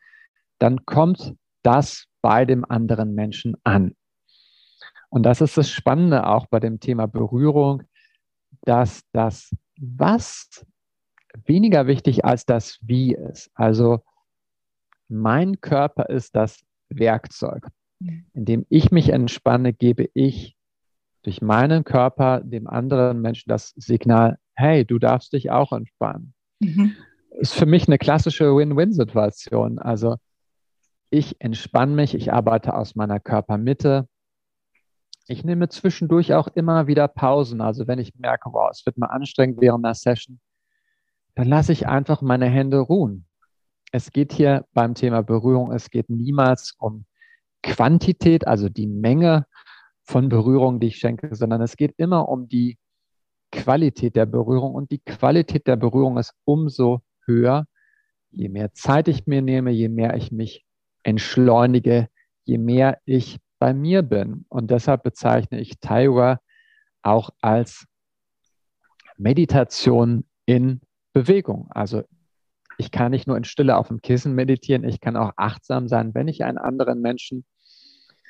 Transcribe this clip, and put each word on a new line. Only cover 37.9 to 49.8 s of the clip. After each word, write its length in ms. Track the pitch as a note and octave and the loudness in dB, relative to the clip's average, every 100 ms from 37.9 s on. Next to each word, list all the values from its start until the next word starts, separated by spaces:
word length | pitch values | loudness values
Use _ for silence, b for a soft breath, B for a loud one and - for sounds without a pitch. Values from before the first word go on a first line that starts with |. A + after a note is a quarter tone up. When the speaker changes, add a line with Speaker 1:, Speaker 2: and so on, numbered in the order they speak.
| B2+ | -6
Speaker 1:
ich 160 | A#2+ B2+ | -6 -8
merke, 340 | B2 A#2+ B2 | -4 -4 -4
wow, 180 | A2+ G#2+ | -2 -2
es 140 | - - | -4 -8
wird 120 | - | -6
mal 100 | A#2+ | -6
anstrengend 540 | C3 C#3 - C3 A2+ | -6 -6 0 0 4
während 240 | B2 A#2+ A#2 | 2 2 -2
einer 100 | A2+ | -4
Session, 440 | B2 A#2 - B2 _ _ _ _ _ _ _ _ _ - | -2 -2 -6 -20 _ _ _ _ _ _ _ _ _ -4
dann 120 | B2 | 2
lasse 240 | D3+ F3 | 2 2
ich 160 | D#3 - | 0 0
einfach 340 | C3+ C#3 D3+ | -2 0 -2
meine 260 | C3+ B2+ B2 | 0 0 2
Hände 320 | C3+ C3+ C3+ | 0 2 0
ruhen. 460 | B2+ F#3+ B2+ F#2+ E2+ _ _ _ _ _ _ | 2 0 0 -4 -14 _ _ _ _ _ _
Es 200 | B2 - | -8 -4
geht 220 | C#3 C#3+ | -2 -2
hier 320 | - C#3+ C3+ - | 2 2 2 0
beim 200 | - A#2 A#2+ | 0 0 0
Thema 280 | B2 A2+ | -2 0
Berührung, 480 | A2 A2+ B2 B2+ B2 | 0 0 2 0 0
es 180 | A#2+ - | -6 -6
geht 200 | A#2+ - | -6 -4
niemals 640 | A#2 A#2+ C#3+ C3 B2+ - - | -4 -2 2 2 2 -4 -10
um 280 | A2 G#2+ - b b b _ _ | -10 -10 -18 b b b _ _
Quantität, 840 | - - A#2 E3+ - F3 E3+ E3 - | -6 0 4 4 2 0 2 2 2
also 220 | A2 G2+ | -2 -2
die 180 | - G#2+ | -4 -6
Menge 580 | G2+ A2+ C#3+ E3+ D#3 C#3 b b b | -2 0 2 4 2 0 b b b